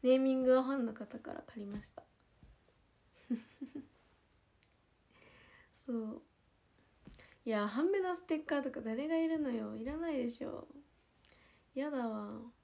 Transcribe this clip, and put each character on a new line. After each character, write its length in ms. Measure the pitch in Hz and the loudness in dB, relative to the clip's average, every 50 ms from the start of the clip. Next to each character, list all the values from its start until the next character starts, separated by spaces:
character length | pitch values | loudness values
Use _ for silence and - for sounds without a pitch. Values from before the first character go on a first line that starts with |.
| - | 8
ネ 80 | 247 | 8
ー 80 | 254 262 | 8 8
ミ 140 | 262 262 262 | 8 6 4
ン 80 | 262 262 | 4 6
グ 80 | 254 | 8
は 120 | 254 254 254 | 8 8 6
フ 100 | 254 277 | 4 2
ァ 40 | 277 | 0
ン 80 | 247 | 0
の 80 | 226 220 | -2 -2
方 240 | 214 214 208 - 233 | -6 -10 -10 -10 -12
か 160 | - - - | -10 -10 -10
ら 80 | - - - | -10 -12 -14
借 140 | - 226 | -12 -12
り 40 | 208 | -10
ま 160 | 202 202 208 | -8 -8 -10
し 80 | 208 - | -10 -10
た。 140 | - - - _ _ _ _ _ _ _ - - - _ _ _ _ _ _ _ _ _ _ _ _ - - - | -18 -18 -20 _ _ _ _ _ _ _ -20 -20 -20 _ _ _ _ _ _ _ _ _ _ _ _ -20 -6 -4
<laughs> 520 | 247 233 - - - - 277 - - 302 269 - _ _ _ _ _ _ _ _ _ _ _ _ _ _ _ _ _ _ _ _ _ _ _ _ _ - - - - - - - - - - _ _ | -4 -4 -4 -12 -16 -14 -14 -12 -12 -12 -14 -14 _ _ _ _ _ _ _ _ _ _ _ _ _ _ _ _ _ _ _ _ _ _ _ _ _ -20 -20 -20 -20 -20 -20 -20 -20 -20 -20 _ _
そ 160 | - - - | -18 -8 -4
う。 300 | 247 226 220 220 214 - - _ _ _ _ _ _ _ _ _ _ _ _ _ _ _ - - - - - - - _ _ | -2 -2 -2 -4 -6 -10 -12 _ _ _ _ _ _ _ _ _ _ _ _ _ _ _ -20 -20 -20 -20 -20 -20 -20 _ _
い 60 | - | -2
や、 180 | 220 208 208 208 | 0 0 0 0
半 200 | 208 240 302 370 | 0 0 2 2
目 120 | 392 403 | 2 2
の 160 | 381 359 359 | 2 0 -2
ス 60 | 349 - | -4 -2
テ 120 | - 330 | -2 -2
ッ 100 | 302 311 | -2 0
カ 140 | - 320 285 | -2 -2 0
ー 40 | 277 | 0
と 60 | 277 | -2
か 120 | 262 - | -6 -6
誰 260 | - 220 220 233 285 311 | -6 -4 -4 -4 -2 0
が 100 | 330 330 | 2 2
い 100 | 330 320 | 2 2
る 120 | 320 320 | 2 0
の 120 | 302 269 | 0 0
よ。 240 | 240 226 214 214 214 | 0 -2 -2 -4 -6
い 80 | 220 226 | -6 -6
ら 140 | 254 294 320 | -6 -4 -4
な 140 | 330 339 | -2 -2
い 60 | 311 269 | 0 0
で 120 | 247 240 | 0 -2
し 160 | 233 - - | -4 -4 -8
ょ。 220 | - - - - - - 285 285 _ _ _ _ _ _ _ _ - - - - - - - _ _ _ | -8 -8 -8 -12 -12 -18 -20 -20 _ _ _ _ _ _ _ _ -20 -20 -20 -20 -20 -20 -20 _ _ _
や 160 | 262 277 302 | -4 -4 -2
だ 180 | 294 262 240 226 | -2 -2 -2 -2
わ。 320 | 214 214 208 208 214 220 233 233 233 _ | -2 -4 -6 -8 -8 -10 -12 -14 -18 _